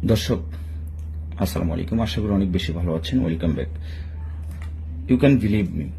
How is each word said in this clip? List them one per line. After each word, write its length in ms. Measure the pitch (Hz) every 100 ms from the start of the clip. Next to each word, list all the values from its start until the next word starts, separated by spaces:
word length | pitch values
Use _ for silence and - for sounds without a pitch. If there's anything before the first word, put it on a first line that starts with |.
| 131
দর্শক, 320 | 110 - 107 - - - - - - - - - -
আসসালামু 340 | 95 87 85
আলাইকুম। 260 | 82 87 113
আশা 220 | 110 -
করি 80 | 104
অনেক 220 | 101 98
বেশি 220 | 90 80
ভালো 220 | 80 85 80
আছেন। 240 | 80 87
Welcome 320 | 82 82 82
back। 140 | 71 67 - - - - - - - - - - - - - -
You 100 | 123
can 160 | 139 135
believe 420 | 104 107 92 80
me। 60 | 73